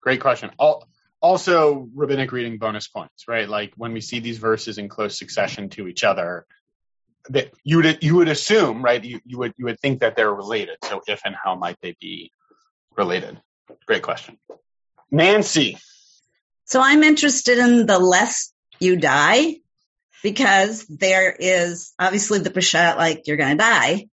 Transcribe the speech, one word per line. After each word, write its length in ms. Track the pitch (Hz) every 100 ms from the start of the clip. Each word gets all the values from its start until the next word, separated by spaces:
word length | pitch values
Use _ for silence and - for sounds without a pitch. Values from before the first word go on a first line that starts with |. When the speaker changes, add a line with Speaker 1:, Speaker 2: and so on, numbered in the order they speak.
Speaker 1:
Great 200 | - 131
question. 300 | 135 120 107 -
Al-, 280 | 151 151 _ _ _ _
also, 680 | 170 185 185 170 156 143 123
rabbinic 380 | 131 143 139 131
reading 260 | 123 120 110
bonus 300 | 110 107 -
points, 400 | - 82 _ -
right? 200 | 117 101
Like, 240 | 104 104 -
when 160 | 117
we 80 | 113
see 180 | 110 120
these 180 | 113 113
verses 400 | 110 110 113 104
in 100 | 101
close 280 | - 107 -
succession 520 | - - 98 - 98
to 160 | - 95
each 160 | 87
other, 420 | 110 95 87 87 _ _ _ _ _ _ _ _ -
that 220 | 135 127 _
you 140 | 147 165
would, 240 | 160 156
you 140 | 156 170
would 140 | 165
assume, 520 | 151 - 214 160 113
right? 220 | 127 120
You, 160 | 113 117 123
you 120 | 123
would, 160 | 123 -
you 80 | 123
would 140 | 113
think 200 | 139 131
that 160 | 117 110
they're 180 | 107
related. 440 | 101 101 113 92 - -
So 160 | 98 -
if 160 | 104 -
and 100 | 98
how 200 | 98 92
might 200 | 90 90
they 140 | 90 85
be 320 | 92 92 85 _ _ _ _ _ _ -
related? 440 | 95 90 - - _ _ _ - -
Great 160 | 104
question. 340 | - - - - _ - _ _ _ _ _
Nancy. 680 | 143 175 208 - 160 120 87 _ _ _ _ _ _ _ _ _
Speaker 2:
So 140 | 254
I'm 220 | 269 294
interested 540 | 311 302 294 - - 247
in 280 | 247 240 208
the 140 | 190
lest 540 | 185 180 233 - - _ _ _
you 160 | 180 180
die, 640 | 151 131 147 226 320 - _ _ _ _ _ _
because 640 | 208 208 254 196 196 220 -
there 480 | 151 190 190 190 -
is 540 | 185 185 175 170 - _
obviously 400 | 185 202 196 208
the 100 | 175
Peshat, 440 | 185 175 165 170 -
like, 320 | 165 156 156
you're 100 | 147
gonna 180 | 135 151
die 520 | 226 185 123 185 -